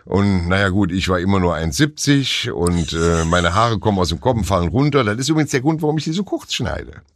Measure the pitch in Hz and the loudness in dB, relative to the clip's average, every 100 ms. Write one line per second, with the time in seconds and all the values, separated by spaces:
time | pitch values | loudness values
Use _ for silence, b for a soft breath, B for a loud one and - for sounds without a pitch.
0 | - 95 101 95 85 95 98 92 98 95 | -2 0 2 2 2 2 2 2 0 0
1 | 90 90 92 98 87 78 82 71 147 151 | 0 0 2 2 2 0 -2 0 -2 0
2 | - 143 127 - 117 62 87 87 73 80 | 0 0 0 -4 -6 -2 0 0 -2 0
3 | 85 82 82 90 87 92 117 107 110 98 | 2 2 2 2 2 2 2 0 0 0
4 | 90 82 127 123 87 95 85 98 147 139 | 0 0 0 0 0 0 0 0 2 2
5 | 104 107 131 156 147 139 135 160 156 156 | 0 -2 0 0 0 0 0 0 0 -2
6 | 151 165 202 339 - - 101 - - - | -2 -4 -4 -6 -6 -6 -4 -6 -10 -16
7 | - | -20